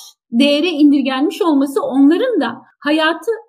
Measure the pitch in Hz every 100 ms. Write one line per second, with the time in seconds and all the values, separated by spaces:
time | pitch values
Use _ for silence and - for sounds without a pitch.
0 | - _ - 233 285 294 359 294 294 285
1 | 269 262 330 - 349 277 277 - - 262
2 | 277 370 508 403 233 226 _ _ 285 311
3 | 311 330 - 427